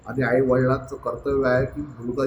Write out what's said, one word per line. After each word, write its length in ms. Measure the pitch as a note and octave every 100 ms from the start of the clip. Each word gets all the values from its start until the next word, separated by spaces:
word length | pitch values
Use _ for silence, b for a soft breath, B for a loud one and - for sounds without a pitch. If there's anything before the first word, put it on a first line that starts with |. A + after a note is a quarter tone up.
| A2
आणि 160 | B2+
आईवडिलांचं 720 | A#2+ B2+ C3 B2+ B2+ B2+ - C#3
कर्तव्य 520 | A#2+ - C#3+ C#3 C3
आहे 180 | B2+ C3+
की 140 | D3
मुलगा 460 | D3 A2+ A#2+ B2+